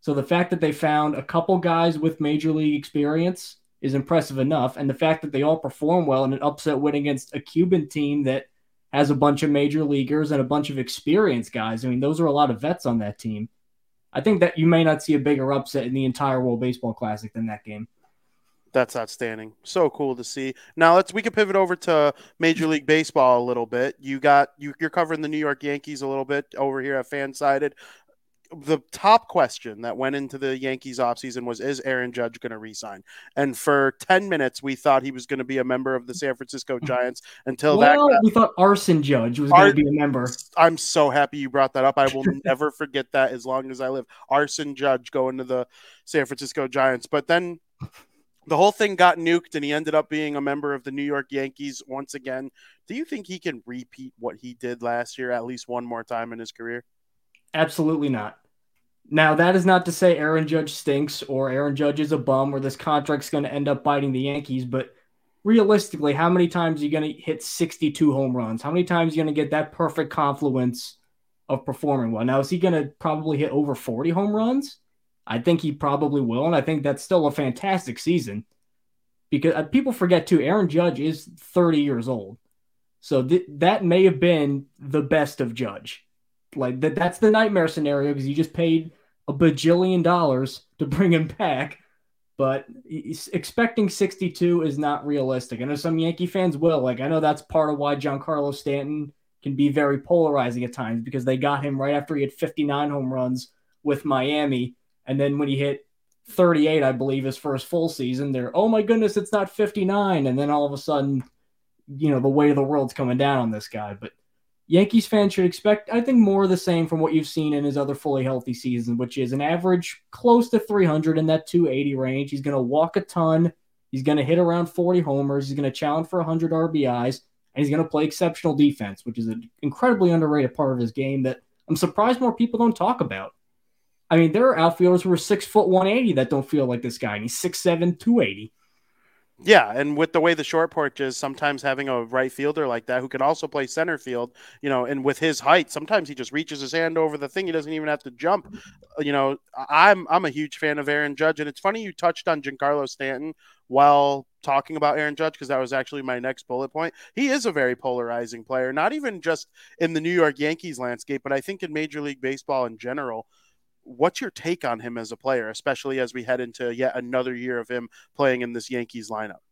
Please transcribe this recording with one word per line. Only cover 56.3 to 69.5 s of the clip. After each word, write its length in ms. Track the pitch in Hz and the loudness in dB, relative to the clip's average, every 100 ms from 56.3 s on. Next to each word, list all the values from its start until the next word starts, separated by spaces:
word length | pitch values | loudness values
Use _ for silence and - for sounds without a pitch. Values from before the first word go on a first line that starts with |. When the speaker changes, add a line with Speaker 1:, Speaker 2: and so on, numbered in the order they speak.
Speaker 2:
in 60 | 117 | -10
his 120 | 113 | -14
career? 320 | - 117 120 - _ _ _ _ _ _ | -14 -10 -10 -12 _ _ _ _ _ _
Speaker 1:
Absolutely 560 | 160 160 - 156 160 143 | 0 0 2 0 0 0
not. 300 | 120 104 - _ _ _ _ _ _ _ | -2 -6 -12 _ _ _ _ _ _ _
Now, 220 | 151 156 156 | 4 4 6
that 220 | 170 185 | 4 4
is 80 | 175 | 6
not 200 | 185 180 | 4 2
to 40 | |
say 240 | 170 185 165 | 2 4 4
Aaron 320 | 151 160 156 | 2 0 0
Judge 260 | 160 151 | -2 -2
stinks 480 | - - 139 147 - | -6 -2 0 -2 -6
or 260 | - 135 135 | -6 -4 -2
Aaron 260 | 131 143 139 | -2 -2 0
Judge 240 | 147 143 | 0 0
is 140 | 147 | 0
a 40 | 151 | -2
bum 360 | 120 135 139 139 | 2 2 2 -2
or 60 | |
this 160 | 135 135 | -6 -6
contract's 520 | - 147 143 147 - | -2 0 0 -4 -2
gonna 200 | 156 143 | -4 -4
end 180 | 143 143 | -4 -2
up 160 | 139 | -2
biting 300 | - 143 139 | 0 0 0
the 80 | 127 | -2
Yankees, 420 | 139 143 139 131 | -2 -4 -4 -6
but 320 | 127 131 127 _ _ _ _ _ | -4 -4 -6 _ _ _ _ _
realistically, 720 | 202 226 202 214 202 156 147 | 4 4 6 4 2 -4 -2
how 160 | 143 170 | 2 2
many 180 | 180 175 | 4 2
times 320 | 175 165 160 | 2 -2 -2
are 60 | 147 | -2
you 60 | |
gonna 160 | 156 151 | -2 -4
hit 360 | 151 - 156 | -8 -8 -8
sixty-two 720 | - - 160 - 156 143 156 | -8 -4 -4 -2 -4 2 2
home 240 | 135 135 127 | 2 0 -2
runs? 240 | 113 113 | -4 -6
How 100 | 143 | -2
many 140 | 170 180 | -2 0
times 260 | 175 165 | 2 2
are 60 | 156 | 0
you 60 | |
gonna 100 | 156 | -2
get 180 | 151 147 | 0 0